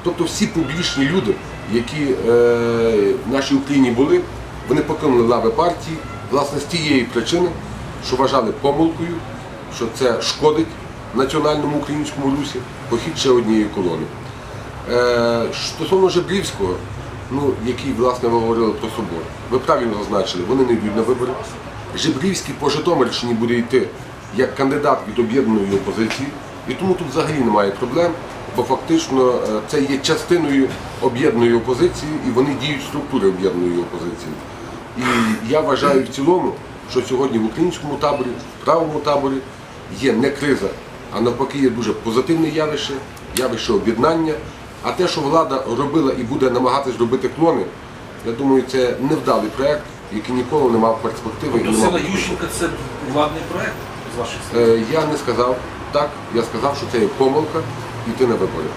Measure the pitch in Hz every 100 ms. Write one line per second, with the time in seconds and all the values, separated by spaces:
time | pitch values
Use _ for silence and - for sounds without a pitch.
0 | 175 170 160 - 214 165 135 156 175 135
1 | 139 185 113 - - - 87 110 120 151
2 | 143 131 113 120 120 117 117 117 113 110
3 | 101 - - 135 135 139 - 143 127 113
4 | 151 180 - - - - - 147 143 156
5 | 151 123 113 120 110 - - - - 160
6 | - - - 135 139 143 - 170 151 139
7 | 117 117 113 170 180 151 - - - -
8 | - 127 131 139 110 - 143 147 165 165
9 | 170 165 - - - - - - 113 -
10 | 127 113 - - 151 151 160 - - -
11 | - 110 135 156 147 151 143 147 135 147
12 | 143 - 139 143 143 127 120 - - 117
13 | 156 156 143 123 110 110 104 101 90 80
14 | 76 - - - - - - - - 120
15 | 123 120 117 117 113 - - - 156 190
16 | 190 170 160 190 180 - 95 90 - -
17 | - - - 131 143 107 113 123 139 113
18 | 123 123 120 117 113 113 113 98 110 -
19 | 98 85 73 - - 123 131 151 117 101
20 | 98 101 92 92 90 131 127 113 104 104
21 | 110 123 123 127 110 - - - - -
22 | 160 131 175 185 - 127 143 147 160 165
23 | 117 - 120 113 117 120 120 131 98 -
24 | - - - 101 127 - 139 143 - 131
25 | 104 120 113 127 110 110 98 98 98 92
26 | 110 113 139 147 - - - 131 185 175
27 | 160 135 156 151 117 104 101 98 123 143
28 | 170 160 - - - - 120 127 - 160
29 | - 131 127 117 107 107 107 151 135 139
30 | - 156 - 175 151 139 127 - - -
31 | 127 120 147 117 120 117 113 127 175 -
32 | 151 151 131 117 135 131 139 143 - 147
33 | 131 127 98 90 95 90 90 87 85 90
34 | 85 82 - 76 - - - - - -
35 | 127 120 113 110 110 147 156 131 143 139
36 | 127 123 139 180 131 90 - - - 127
37 | 120 127 135 113 110 110 175 165 147 139
38 | 147 139 127 117 - - - 160 160 151
39 | - 143 135 135 - - - - - 95
40 | 131 110 139 - 143 131 98 - - -
41 | - 101 117 120 131 143 135 113 110 -
42 | 113 113 131 165 156 151 151 139 - 139
43 | - - - - 127 113 - 104 92 113
44 | 143 165 160 151 - - - - - 202
45 | 180 - 143 160 160 135 - 117 143 156
46 | 135 123 120 135 127 123 127 127 131 110
47 | 117 127 127 127 165 139 90 - - -
48 | - - 117 117 139 131 120 131 123 -
49 | 131 151 131 117 107 - 139 151 - -
50 | - 104 107 127 117 151 131 113 113 113
51 | 110 - 110 110 156 120 - 214 - 175
52 | 156 190 180 170 160 - 170 147 131 -
53 | 139 143 151 156 151 185 - - - -
54 | - 120 117 - - 113 117 113 110 156
55 | 156 151 - 113 123 127 - - - -
56 | 117 - - 117 113 113 131 - 104 120
57 | 104 - 131 139 156 165 - - - -
58 | 113 113 127 104 92 82 78